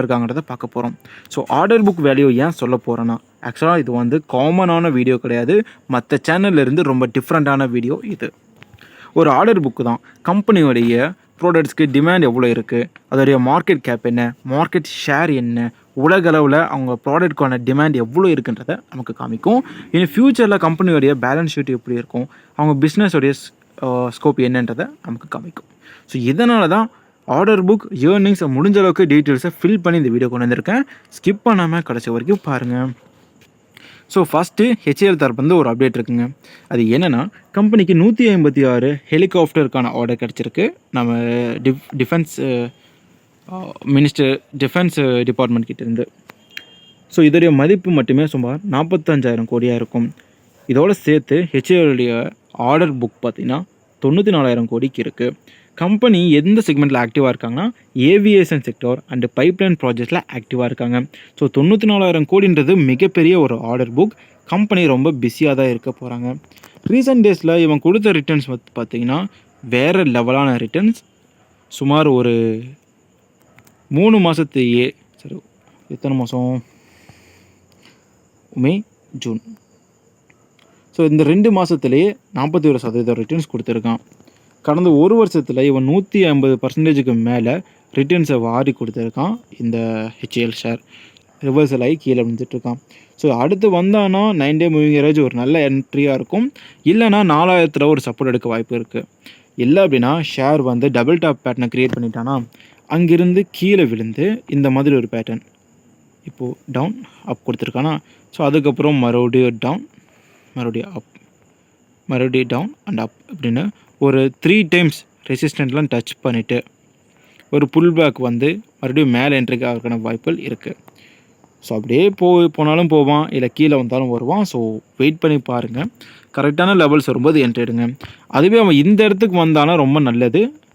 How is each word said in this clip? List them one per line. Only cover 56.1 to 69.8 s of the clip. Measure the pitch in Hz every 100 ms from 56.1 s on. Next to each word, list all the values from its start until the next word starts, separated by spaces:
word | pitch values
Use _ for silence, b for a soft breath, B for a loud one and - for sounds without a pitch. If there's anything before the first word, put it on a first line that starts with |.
| 185 175
எந்த | 147 170 220 208
செக்மெண்ட்ல | 143 143 127
ஆக்டிவா | 117 147 131
இருக்காங்கன்னா, | 120 117 127 226 b b -
ஏவியேஷன் | 139 202 208 196 170 147 120
செக்டார் | - 123 127 -
and | 127 120 -
பைப்லைன் | 160 185 190 170
ப்ராஜெக்ட்ல | 127 117 120 175 -
ஆக்டிவா | 127 - 127
இருக்காங்க. | 120 117 120 123 139 B B -
So, | 143 139
தொண்ணூத்தி | 160 214 214
நாலாயிரம் | 202 185 165 147
கோடின்றது | 190 196 156 139 190 135
மிகப்பெரிய | 127 185 175 165 185
ஒரு | 131 117
ஆர்டர் | 117 123 117
புக். | 123 214 - b b -
கம்பெனி | 180 208 185 160
ரொம்ப | 131 151
பிஸியா | 139 120 - 151 135
தான் | 131
இருக்க | 117 135 -
போறாங்க. | 123 120 123 143 - b b b -
ரீசென்ட் | 247 262 247 208
டேஸ்ல | 180 160 170
இவன் | 160 147
கொடுத்த | 165 214 208
ரிட்டர்ன்ஸ் | 160 139 151 135 123
வந்து | _ -
பார்த்தீங்கன்னா, | 117 120 120 151 196 b b _ 117
வேற | 123